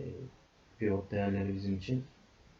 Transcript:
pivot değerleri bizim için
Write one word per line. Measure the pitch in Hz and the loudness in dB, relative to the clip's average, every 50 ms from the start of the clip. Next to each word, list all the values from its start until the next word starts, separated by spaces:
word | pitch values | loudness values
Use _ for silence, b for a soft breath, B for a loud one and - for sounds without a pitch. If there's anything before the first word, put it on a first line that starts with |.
| 131 - - - 127 131 - - - - _ - - - - - | -4 -6 -6 -8 -10 -12 -14 -18 -20 -20 _ -20 -20 -16 -4 0
pivot | 110 104 98 98 98 - | 2 2 2 2 0 0
değerleri | 107 101 101 101 98 98 98 101 98 | 0 2 2 2 2 2 0 0 -2
bizim | 95 98 98 98 | -2 0 0 -2
için | 95 - 127 127 127 131 - - - - - - - - - - | -2 0 0 0 -2 -2 -4 -14 -20 -20 -20 -20 -20 -20 -20 -20